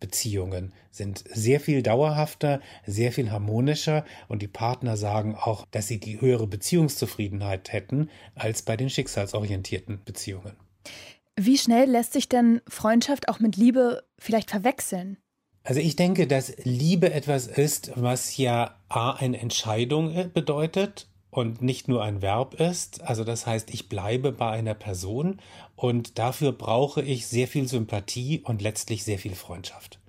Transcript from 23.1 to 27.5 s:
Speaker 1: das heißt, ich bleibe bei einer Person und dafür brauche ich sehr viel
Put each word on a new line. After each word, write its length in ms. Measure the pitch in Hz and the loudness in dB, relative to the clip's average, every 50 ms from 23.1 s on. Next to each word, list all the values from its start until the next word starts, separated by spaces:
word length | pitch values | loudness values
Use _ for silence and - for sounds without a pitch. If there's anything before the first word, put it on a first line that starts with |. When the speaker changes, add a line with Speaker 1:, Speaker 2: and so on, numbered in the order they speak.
| 120 107 110 | -4 -2 -2
Speaker 1:
das 240 | 113 117 113 - | -4 -4 -4 -2
heißt, 260 | 120 113 110 - - 101 | -2 -2 -2 -4 -6 -10
ich 180 | - - - | -12 -10 -8
bleibe 420 | 110 95 95 104 120 127 135 143 113 | -6 -6 -4 -2 -2 0 0 -2 -2
bei 180 | - 120 113 | -2 -2 -2
einer 220 | 110 113 110 110 107 | -2 -2 -2 -4 -4
Person 640 | 107 - 104 95 90 92 92 107 127 156 185 196 - - - - - - - _ | -6 -6 -8 -6 -6 -6 -4 -2 -2 -2 -2 -2 -4 -10 -20 -20 -20 -20 -20 _
und 420 | - - 123 120 120 117 - - - | -2 0 0 0 0 -2 -4 -4 -2
dafür 340 | 113 123 131 - 147 135 117 | -2 -2 0 0 0 0 0
brauche 500 | - - - 110 120 143 143 - 151 135 | 0 0 0 2 2 2 2 0 -2 -2
ich 240 | 143 135 120 110 | -2 -2 -4 -4
sehr 200 | - 117 117 127 | -2 0 0 0
viel 220 | - | 0